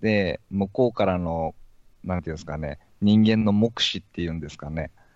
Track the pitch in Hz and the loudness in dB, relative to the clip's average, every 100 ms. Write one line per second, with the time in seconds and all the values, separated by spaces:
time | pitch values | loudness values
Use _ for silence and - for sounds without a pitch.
0 | 110 104 92 - _ 98 98 117 123 - | 0 2 0 -4 _ -4 -2 2 0 2
1 | 95 90 85 82 80 - - - _ _ | 0 0 -2 -4 -6 -8 -18 -20 _ _
2 | 92 90 82 78 80 76 76 71 _ _ | -6 -6 -6 -10 -10 -8 -8 -10 _ _
3 | 104 107 110 110 107 104 117 - - 95 | 4 6 6 4 2 2 2 0 -4 -4
4 | - - 85 82 73 - 73 80 73 - | -10 -8 -6 -6 -8 -12 -8 -8 -8 -12
5 | _ | _